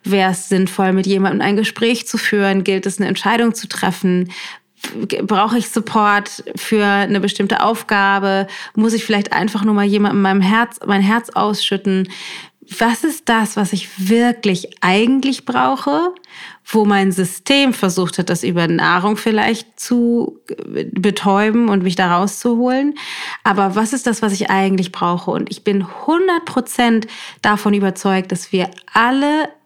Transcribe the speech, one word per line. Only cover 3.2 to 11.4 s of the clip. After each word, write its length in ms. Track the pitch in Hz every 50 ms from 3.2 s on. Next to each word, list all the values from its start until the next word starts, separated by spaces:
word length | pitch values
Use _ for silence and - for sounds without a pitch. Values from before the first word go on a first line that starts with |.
| - 208 226 226 240 233 214
zu 140 | - - -
treffen? 640 | - - - 185 180 - - 185 180 180 180 175 - - - - - - _ _ _ _ - - - 226 202
G-, 140 | 202 202 -
brauche 380 | 196 190 214 190 208 220 233 240
ich 100 | 208 -
Support 760 | - 226 214 - - 220 208 208 202 208 202 - - - - - -
für 300 | - - - 220 214 208
eine 340 | 202 202 202 202 - 208 196
bestimmte 420 | 185 202 - - 202 190 - -
Aufgabe? 840 | - 214 226 226 - - 214 202 196 196 196 196 196 196 196 196 196 190 - - - - _
Muss 200 | 214 214 226 214
ich 100 | 226 220
vielleicht 300 | - 220 202 202 - -
einfach 280 | 156 180 214 202 214
nur 120 | 202 220 208
mal 100 | 202 202
jemandem 380 | 202 202 214 208 202 - 202
meinem 180 | 196 190 190 202
Herz, 400 | 185 190 220 226 240 240 - - -
mein 160 | - 202 196
Herz 260 | 196 196 220 233 226 -
ausschütten? 800 | - -